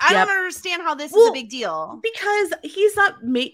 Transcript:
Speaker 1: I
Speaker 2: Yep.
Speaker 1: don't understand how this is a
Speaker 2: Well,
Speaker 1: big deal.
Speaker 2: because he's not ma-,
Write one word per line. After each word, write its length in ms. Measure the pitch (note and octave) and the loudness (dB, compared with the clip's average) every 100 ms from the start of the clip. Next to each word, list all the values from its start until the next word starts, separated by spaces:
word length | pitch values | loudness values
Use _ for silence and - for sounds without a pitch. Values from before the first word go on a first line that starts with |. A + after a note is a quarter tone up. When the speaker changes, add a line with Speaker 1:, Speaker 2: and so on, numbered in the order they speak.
Speaker 1:
I 120 | D4 | 2
Speaker 2:
Yep. 140 | F#4+ F#4+ | 4 2
Speaker 1:
don't 100 | G4 | 0
understand 440 | F#4 - F#4 F4 | -4 -8 -8 -6
how 140 | E4 C#4+ | -4 -6
this 160 | D4 | 2
is 60 | G#4 | 6
a 20 | |
Speaker 2:
Well, 140 | A#4 | 6
Speaker 1:
big 160 | C4+ A3 | 4 -8
deal. 500 | B3+ G3+ D#3+ D#3 - | -8 -6 -6 -8 -8
Speaker 2:
because 480 | A4+ A4+ G4+ G#4 F4+ - | -8 -4 -2 0 -2 -6
he's 320 | D4 F#4+ G#4 G#4 | -8 0 2 4
not 280 | G4+ - | 0 0
ma-, 160 | A#3 B3 B3+ | -4 -2 -4